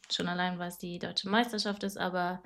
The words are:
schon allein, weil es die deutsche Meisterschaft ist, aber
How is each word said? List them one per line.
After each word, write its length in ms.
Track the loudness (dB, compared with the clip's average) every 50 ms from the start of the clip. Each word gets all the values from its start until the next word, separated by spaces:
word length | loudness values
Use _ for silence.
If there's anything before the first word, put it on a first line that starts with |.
| -6 -2 -2
schon 160 | 0 0 2
allein, 300 | 2 2 2 2 0 0
weil 100 | -4 -6
es 80 | -6
die 220 | -6 -8 -6 -6 -4
deutsche 320 | -4 -4 -2 -2 0 4
Meisterschaft 540 | 4 4 4 4 2 -2 0 0 -2 -2 -2
ist, 120 | -4 -2
aber 460 | 0 -2 0 2 2 2 2 0 -2 -6